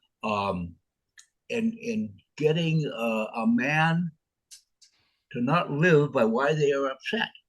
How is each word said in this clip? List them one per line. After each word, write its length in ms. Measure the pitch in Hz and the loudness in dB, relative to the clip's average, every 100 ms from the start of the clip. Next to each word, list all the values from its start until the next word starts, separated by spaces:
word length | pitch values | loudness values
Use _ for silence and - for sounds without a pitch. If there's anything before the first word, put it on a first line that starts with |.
| _ _ | _ _
Um, 520 | 110 104 98 92 87 87 _ _ _ _ - _ - | -4 -2 -2 -4 -6 -12 _ _ _ _ -20 _ -8
and, 240 | 120 113 | -4 -2
and 360 | - 120 110 107 101 _ - | -4 -6 -6 -6 -10 _ -4
getting 480 | 151 160 165 160 147 | 0 0 0 0 -2
a, 400 | - 117 110 107 117 | -4 -2 -2 -4 -2
a 120 | 113 | 0
man 640 | 117 127 156 160 165 175 - _ _ _ - _ _ - _ _ _ _ | 0 2 2 2 0 -2 -8 _ _ _ -20 _ _ -20 _ _ _ _
to 100 | 123 | -6
not 300 | 123 165 - | 0 0 0
live 420 | 143 180 156 143 | 0 6 6 6
by 120 | 127 113 | 2 2
why 280 | 113 143 | 2 0
they 180 | 156 143 | 2 2
are 160 | 139 139 | 0 -2
upset. 420 | 135 - 220 - - | -6 -6 -4 -4 -8